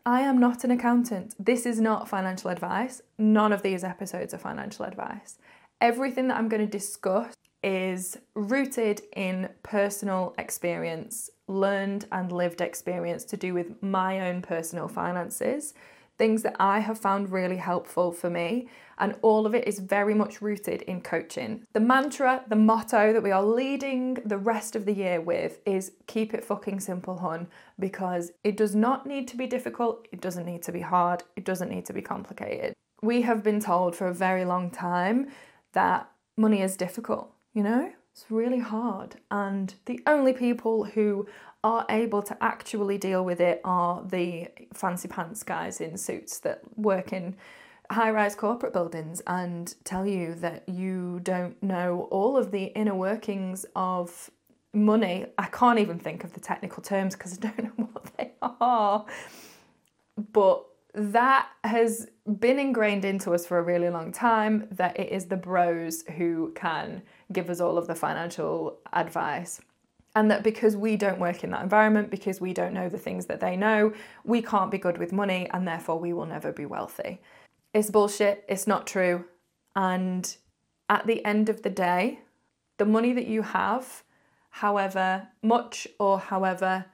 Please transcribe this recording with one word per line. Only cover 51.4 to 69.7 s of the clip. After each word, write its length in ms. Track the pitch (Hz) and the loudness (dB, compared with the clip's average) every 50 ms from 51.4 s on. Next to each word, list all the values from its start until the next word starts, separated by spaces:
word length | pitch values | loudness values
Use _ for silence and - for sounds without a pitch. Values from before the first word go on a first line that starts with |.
| 180 175 - - | -2 -6 -6 -4
know 460 | 196 196 185 175 180 180 175 180 - - | -4 -2 0 0 0 0 0 -2 -2 -2
all 280 | - 190 202 254 277 262 | 0 2 2 4 4 2
of 140 | 247 190 | 2 2
the 120 | 208 196 190 | 0 -4 -4
inner 320 | - - 214 214 214 196 | -4 -2 0 0 0 0
workings 680 | 185 185 190 220 226 - - 196 196 190 185 185 190 - - - | 0 0 -2 -2 -2 -4 -4 -4 -4 -4 -6 -6 -8 -10 -8 -6
of 540 | - 185 185 185 180 175 175 - - - - _ _ _ _ _ _ _ _ - | -4 -2 -2 -2 -2 -4 -4 -8 -14 -20 -20 _ _ _ _ _ _ _ _ 2
money. 520 | 214 208 214 214 233 214 185 175 - - - - - | 4 6 6 6 6 4 2 0 -2 -6 -6 -4 -6
I 80 | 190 - | -6 -4
can't 320 | - - 247 240 240 220 | 0 4 6 6 6 6
even 200 | 208 208 170 175 | 4 2 0 -4
think 240 | - 160 160 180 - | -6 -8 -8 -8 -10
of 100 | 170 - | -12 -14
the 60 | 185 | -12
technical 420 | - - 185 - 196 180 - - | -8 -6 -6 -6 -6 -8 -10 -12
terms 340 | - - 202 190 190 190 190 | -6 -2 -2 0 0 -2 -4
'cause 220 | - - 180 185 - | -6 -10 -14 -10 -6
I 100 | - 214 | -6 -6
don't 300 | - - 233 - - - | -4 -6 -6 -6 -4 -6
<laughs> 0 | |
know 120 | 240 - | -6 -6
what 140 | - - - - - - | -8 -12 -14 -12 -8 -8
they 160 | - - - _ | -8 -8 -8 _
are. 640 | - 240 240 - 233 247 247 226 208 202 202 214 208 - - - - - - - - - - - _ _ _ _ _ _ _ _ _ _ _ 208 | -6 -6 -2 0 2 2 4 4 4 2 2 0 -2 -6 -12 -14 -14 -16 -18 -20 -20 -20 -20 -20 _ _ _ _ _ _ _ _ _ _ _ -10
But 480 | 214 - - 214 196 190 - - - - _ _ _ _ - | -8 2 4 6 8 8 6 4 2 -6 _ _ _ _ -6
that 560 | 208 208 202 208 233 247 269 269 - - - - _ - | -4 -2 2 2 4 6 6 6 4 4 0 -4 _ -4
has 440 | 214 226 233 233 226 220 - - - - _ _ 214 208 202 | 0 4 4 4 4 2 0 -6 -12 -18 _ _ -4 0 2
been 200 | 233 247 269 285 | 4 4 4 4
ingrained 460 | 277 269 240 233 214 208 208 196 196 | 2 2 2 4 4 4 2 2 0
into 280 | 196 196 190 - 185 170 | 0 -2 -2 0 0 0
us 120 | 175 175 | 0 0
for 140 | - 180 175 | 0 0 2
a 40 | 170 | 2
really 260 | 175 175 175 175 175 | 2 2 2 2 0
long 220 | 175 165 160 175 | 0 -2 -6 -8
time, 560 | - - 240 233 226 220 214 214 214 214 214 - | -4 0 2 4 4 4 4 4 2 2 0 -2
that 280 | 190 - 180 175 - - | -2 0 0 0 0 -2
it 100 | 190 - | -4 -2
is 160 | - 190 180 | -4 -4 -4
the 120 | 180 196 180 | -4 -4 -4
bros 680 | 175 180 185 180 175 175 170 165 165 165 160 - - - 156 170 | -2 2 4 4 4 4 2 0 -2 -4 -6 -8 -10 -10 -4 -2
who 340 | 175 170 165 165 160 - - | 0 0 0 0 -2 -4 -6
can 460 | - - 165 160 151 156 - - 185 - - - _ _ - | -6 -4 -4 -2 -4 -4 -6 -10 -12 -14 -18 -20 _ _ -6
give 180 | 180 190 170 175 | -4 -4 -4 -2
us 120 | 175 170 | -2 0
all 160 | 175 170 165 170 | 0 2 2 0
of 100 | 170 175 | 0 -2
the 80 | 165 | -2
financial 840 | - 156 156 156 160 170 175 - - 156 156 160 165 160 - - - - - | -2 -2 -2 -2 -2 -4 -6 -6 -4 -4 -2 -2 -2 -4 -6 -8 -10 -10 -4
advice. 720 | - 175 165 165 - 170 165 147 147 165 175 - - - - _ | -2 -2 -2 -2 -2 -4 -4 -2 -4 -4 -6 -8 -12 -14 -16 _